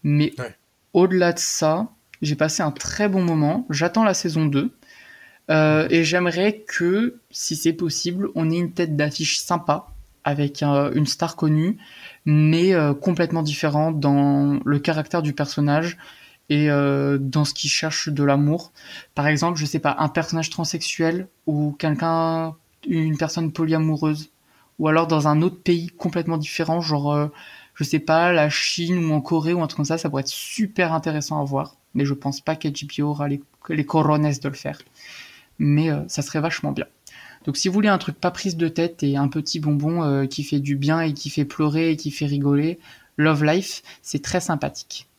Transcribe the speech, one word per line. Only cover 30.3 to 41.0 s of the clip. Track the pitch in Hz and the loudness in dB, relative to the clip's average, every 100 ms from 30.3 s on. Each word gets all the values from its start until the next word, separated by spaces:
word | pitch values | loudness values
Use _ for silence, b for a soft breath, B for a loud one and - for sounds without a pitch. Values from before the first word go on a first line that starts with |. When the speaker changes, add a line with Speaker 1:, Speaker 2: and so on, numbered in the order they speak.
| - - - 202 202 170 | -8 -10 -4 -4 0 0
Speaker 1:
intéressant | 160 165 151 147 156 | 0 -2 -4 -4 -4
à | |
voir. | 139 139 139 _ _ | -2 -2 -4 _ _
Mais | - | -2
je | 139 | -2
pense | 139 139 139 | -2 -4 -6
pas | - | -6
qu'H | 156 151 143 147 | -4 -4 -6 -10
B | - | -4
O | 147 | -2
aura | 147 143 | -2 -4
les, | 143 - _ - | -4 -8 _ -6
les | 156 | -4
cojones | 143 160 147 151 151 | 0 2 2 2 2
de | 139 143 | 0 -6
le | |
faire. | 131 143 143 - B B B B B B - | -8 -10 -10 -16 B B B B B B -2
Mais, | 147 147 160 | 2 4 2
euh, | 147 151 | -2 -4
ça | - | -6
serait | 139 156 | -4 -4
vachement | 160 - 143 | -4 -4 -4
bien. | 139 - _ - B B B | -6 -8 _ -20 B B B
Donc | - 139 | -6 -2
si | 185 | 0
vous | |
voulez | 190 208 | 2 4
un | 190 | 2
truc | - 151 | 0 -4
pas | 180 | -4
prise | 180 196 165 | -2 -6 -2
de | 165 | -2
tête | 165 170 170 | 0 -2 0
et | 143 139 | -2 0
un | 139 | 0
petit | 156 147 165 | -2 -4 -2
bonbon, | 151 147 151 170 | 0 0 0 0
euh, | 156 139 135 | 0 0 0
qui | 135 | -4
fait | 143 147 | -4 -2
du | 139 139 | -2 -2
bien | 139 160 | 2 2